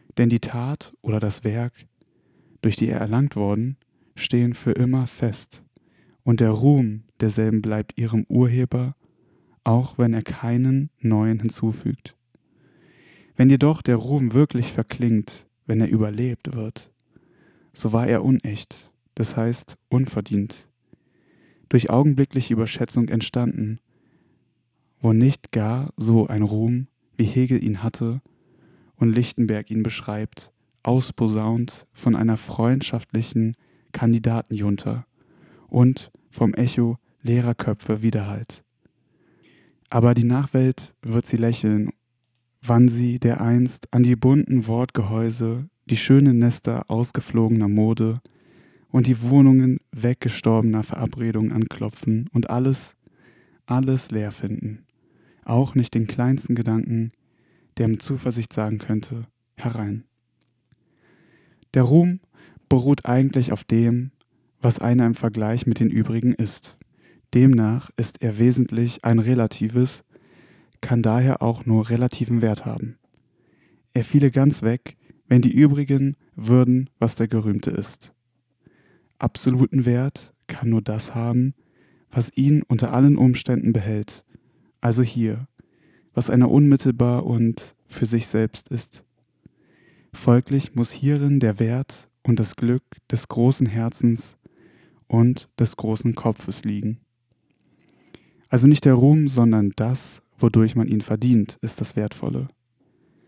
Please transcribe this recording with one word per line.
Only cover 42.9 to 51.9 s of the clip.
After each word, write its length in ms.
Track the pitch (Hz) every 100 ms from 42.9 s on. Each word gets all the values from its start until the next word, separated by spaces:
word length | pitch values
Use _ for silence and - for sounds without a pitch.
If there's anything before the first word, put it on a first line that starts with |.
| 117 120 123
dereinst 760 | 117 - 117 120 123 - -
an 100 | 123
die 140 | 123 117
bunten 500 | 127 139 - 127 110
Wortgehäuse, 1040 | 117 127 - 101 110 113 117 113 117 147 _ -
die 100 | 117
schönen 420 | - 139 143 120
Nester 520 | 120 - - 120 -
ausgeflogener 800 | 113 120 - - 113 110 113 104
Mode 520 | 104 107 113 110 123 - _ _ _ _ _ _
und 180 | 131 120
die 160 | 117
Wohnungen 560 | 120 139 135 131 131 131 -
weggestorbener 880 | 127 117 127 120 - 117 113 113 110
Verabredungen 720 | 110 - 113 123 113 110 110
anklopfen 760 | 120 113 - 107